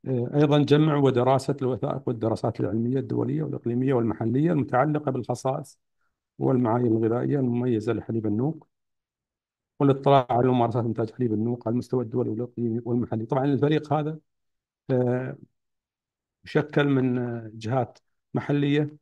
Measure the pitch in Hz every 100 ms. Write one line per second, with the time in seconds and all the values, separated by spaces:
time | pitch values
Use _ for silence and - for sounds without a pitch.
0 | - 127 120 147 151 147 143 147 156 147
1 | 135 123 123 135 - 139 127 127 139 -
2 | 123 117 113 107 120 107 117 107 120 131
3 | 117 120 120 147 151 131 117 120 131 127
4 | 117 - 113 123 165 156 123 123 151 147
5 | 147 131 113 120 131 135 147 _ _ _
6 | _ _ _ - 135 131 123 120 123 113
7 | 110 120 131 139 127 120 127 110 107 107
8 | - 113 107 104 139 160 - _ _ _
9 | _ _ _ _ _ _ _ _ 143 135
10 | 139 139 123 120 127 127 117 120 117 110
11 | 110 - 123 107 117 120 113 120 120 127
12 | 117 123 117 110 120 - 120 113 117 123
13 | 110 113 113 135 143 135 143 151 151 156
14 | 151 160 _ _ _ _ _ _ - 127
15 | 123 127 131 - - _ _ _ _ _
16 | _ _ _ _ - 151 147 156 143 135
17 | 131 123 120 120 110 110 110 131 120 -
18 | _ _ _ 135 - 143 143 147 147 -